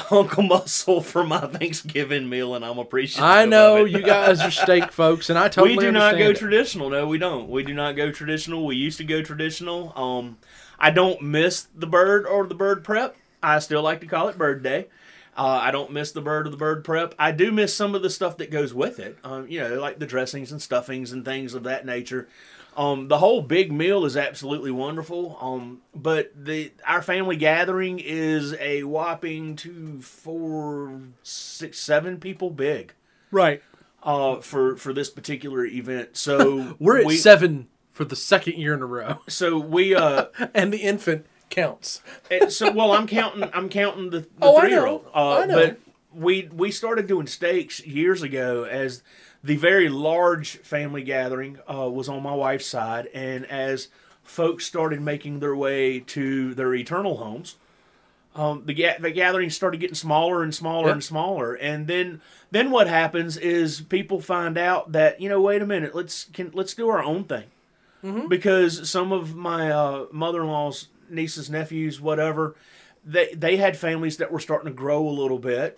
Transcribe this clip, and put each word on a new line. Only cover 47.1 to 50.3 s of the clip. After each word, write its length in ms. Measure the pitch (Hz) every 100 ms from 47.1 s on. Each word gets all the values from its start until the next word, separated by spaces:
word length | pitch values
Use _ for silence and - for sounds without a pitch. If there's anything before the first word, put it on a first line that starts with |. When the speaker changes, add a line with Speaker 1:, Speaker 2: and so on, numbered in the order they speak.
| 185 139
Speaker 1:
steaks 580 | - 175 180 151 - 156
years 360 | 139 175 185
ago 420 | 143 135 127 120
as 400 | 113 131 135 123 _ - - _
the 140 | 139 147
very 320 | 170 196 165
large 680 | 139 156 170 175